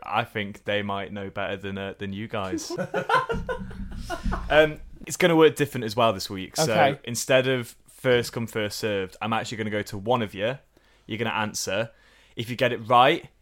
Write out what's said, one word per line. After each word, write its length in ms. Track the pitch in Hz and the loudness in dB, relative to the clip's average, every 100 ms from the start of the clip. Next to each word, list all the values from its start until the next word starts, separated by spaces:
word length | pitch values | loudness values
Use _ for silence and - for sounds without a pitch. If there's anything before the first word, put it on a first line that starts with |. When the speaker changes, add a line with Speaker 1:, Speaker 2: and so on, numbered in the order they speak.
Speaker 1:
I 180 | - 107 | -2 -2
think 400 | 117 113 101 101 - | 0 -4 -6 -6 -2
they 160 | 104 | -2
might 300 | 101 98 98 | 0 -4 -4
know 180 | 101 98 | -8 -8
better 260 | 101 95 98 | -4 -4 -4
than, 220 | 98 98 | -6 -6
uh, 160 | 98 - | -6 -6
than 140 | 98 | -8
you 160 | 98 113 | -6 -6
guys. 420 | 110 95 - - 339 | -4 -4 -6 -6 -6
Speaker 2:
<laughs> 60 | 185 - - 508 - 453 - 494 - - - - - 349 - - - | -4 -4 0 0 0 -4 -4 -8 -8 -10 -10 -10 -8 -4 -4 -4 2
Speaker 1:
Um, 300 | 147 156 156 - - - | 4 4 2 -14 -16 -10
it's 100 | 131 | 0
gonna 200 | 180 160 | 4 8
work 200 | 156 - | 6 6
different 280 | 143 127 | -2 -2
as 120 | 110 107 | -4 2
well 160 | 113 | 4
this 160 | 95 - | 2 -4
week. 280 | 98 92 - | -8 -6 0
So 160 | 156 | 2
Speaker 2:
Okay. 260 | 107 139 143 | 4 4 2
Speaker 1:
instead 420 | - 120 - 131 131 | -6 -4 4 4 6
of 280 | 131 117 - _ | 0 -2 -12 _
first 440 | - 131 120 117 | -4 2 4 2
come, 140 | 127 113 | -4 -4
first 320 | 113 104 - | -2 -2 -2
served, 380 | 110 98 92 - | -2 -2 -4 -6
I'm 100 | 110 | -2
actually 240 | 110 104 110 | -2 -4 -6
gonna 120 | 107 | -4
go 120 | 104 | -4
to 140 | 101 104 | -4 -6
one 240 | 101 123 | 0 0
of 120 | 104 | 0
you. 240 | 95 110 135 _ _ _ _ - | -2 -4 -4 _ _ _ _ -10
You're 120 | 110 | -4
gonna 120 | 113 | -2
answer. 600 | 104 107 - - 98 117 _ _ _ _ - | -2 -2 -4 -2 -2 -4 _ _ _ _ -10
If 140 | 113 | -6
you 60 | 120 | 0
get 160 | 123 | 0
it 60 | 117 110 | 0 4
right, 400 | 120 135 165 - _ | 8 8 6 -2 _